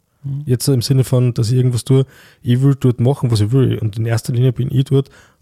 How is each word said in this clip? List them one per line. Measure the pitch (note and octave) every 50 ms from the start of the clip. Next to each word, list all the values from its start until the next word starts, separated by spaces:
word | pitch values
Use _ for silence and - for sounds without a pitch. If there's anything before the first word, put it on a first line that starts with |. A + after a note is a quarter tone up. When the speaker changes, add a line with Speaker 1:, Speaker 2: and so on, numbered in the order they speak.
| _ _ _ _ -
Speaker 1:
Mhm. | C#3 C3+ C#3+ D3 C#3+
Speaker 2:
Jetzt | B2+ A#2+ - C#3
im | C#3 A#2+
Sinne | - - C3+ C3 B2
von, | - C3 B2 B2 B2 A#2
dass | - A#2 G#2
ich | B2+ B2+
irgendwas | B2 B2+ A#2+ A2+ -
tue, | - C3+ C3+ C3 - - - - - _ _
ich | - A#2+ B2 B2+ C3+
will | C#3 C3+
dort | C3 - B2+ A#2 -
machen, | A#2 B2+ C#3+ - - A#2+
was | A#2 G#2
ich | G#2 G#2
will. | B2+ C3+ B2+ A2+ A2+ A2
Und | A2 G#2+ - A2+
in | A2+ A#2
erster | A#2 A2+ - - B2+
Linie | A#2 B2+ C3
bin | A#2 - B2+ C3+ C3+
ich | C3 C3+
dort, | - C3+ C#3 C3+ - - - - _ _ _